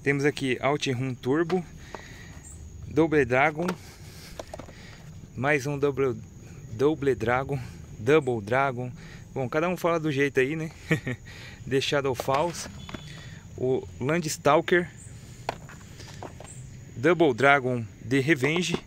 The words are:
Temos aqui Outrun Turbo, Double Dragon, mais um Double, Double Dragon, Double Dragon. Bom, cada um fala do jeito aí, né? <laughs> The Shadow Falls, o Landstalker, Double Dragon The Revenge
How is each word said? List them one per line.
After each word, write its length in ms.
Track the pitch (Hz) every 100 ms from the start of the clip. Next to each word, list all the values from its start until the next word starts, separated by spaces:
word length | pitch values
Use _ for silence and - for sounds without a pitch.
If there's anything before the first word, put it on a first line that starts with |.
Temos 220 | 139 143 143
aqui 320 | 135 135 120
Outrun 500 | 131 147 143 120 131
Turbo, 500 | 123 123 147 170 185 165 - - - - - - - - - - - -
Double 360 | 135 160 151
Dragon, 440 | 127 127 147 151 180 175 - - - - - - - - - - - - - - - -
mais 320 | 135 151 131
um 100 | 143
Double, 380 | 143 135 135 113 - - - - -
Double 420 | 110 139 151 139 117
Dragon, 440 | 113 123 135 139 120 - - -
Double 420 | 104 156 131 117
Dragon. 500 | 101 127 139 120 127 117 - - -
Bom, 160 | - 127
cada 220 | 156 170
um 80 | 175
fala 220 | 175 170
do 120 | 156
jeito 280 | 139 143 135
aí, 160 | 131 160
né? 160 | 160 - -
<laughs> 280 | 160 - 123 - - - - -
The 100 | 135
Shadow 340 | - 147 135 123
Falls, 520 | - 135 170 160 - - - - - - - - - -
o 320 | 127 131 - -
Landstalker, 920 | 127 165 156 - 143 156 165 175 170 - - - - - - - - - - - - - - - - - - - - -
Double 360 | 135 175 165 113
Dragon 500 | 135 143 127 123 110 - 113
The 120 | 135
Revenge 560 | 131 160 139 170 165 170